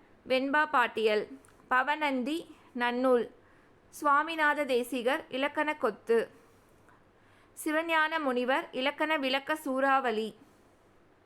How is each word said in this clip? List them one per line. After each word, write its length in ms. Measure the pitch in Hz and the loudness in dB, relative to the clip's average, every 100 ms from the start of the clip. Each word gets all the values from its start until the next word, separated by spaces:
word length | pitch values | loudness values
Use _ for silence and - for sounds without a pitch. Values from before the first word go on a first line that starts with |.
| _ - | _ -20
வெண்பா 440 | - 262 277 294 302 | -2 -2 0 0 2
பாட்டியல். 640 | 277 226 226 220 214 - 269 - - - | 2 0 0 2 2 -2 -12 -20 -20 -2
பவநந்தி 760 | 254 262 302 302 262 247 320 - - - | 0 0 0 0 -2 -4 -6 -8 -20 -16
நன்னூல். 560 | 247 240 247 262 247 214 - - - _ _ _ - | -4 -2 2 2 2 0 -10 -20 -20 _ _ _ -2
சுவாமிநாத 640 | 302 285 311 320 302 294 | 2 2 2 0 2 2
தேசிகர் 600 | 294 247 240 262 233 302 - | 0 0 0 -2 0 -2 -4
இலக்கண 480 | 254 285 302 302 302 | -4 -2 -2 -4 -2
கொத்து. 420 | 240 208 - 226 - - - _ _ _ - _ _ _ _ _ _ - | -4 -4 0 0 0 -12 -20 _ _ _ -20 _ _ _ _ _ _ -8
சிவஞான 540 | 311 302 339 320 311 320 | -2 -2 2 0 2 0
முனிவர் 500 | 277 247 247 277 294 | -2 0 0 0 -2
இலக்கண 440 | 247 269 277 311 311 | -4 -4 -2 -2 0
விளக்க 400 | 269 269 277 311 | 0 -2 -2 -6
சூறாவளி. 760 | 294 262 269 269 254 214 220 - - _ _ _ _ _ _ _ | -2 0 2 2 0 -2 -6 -10 -20 _ _ _ _ _ _ _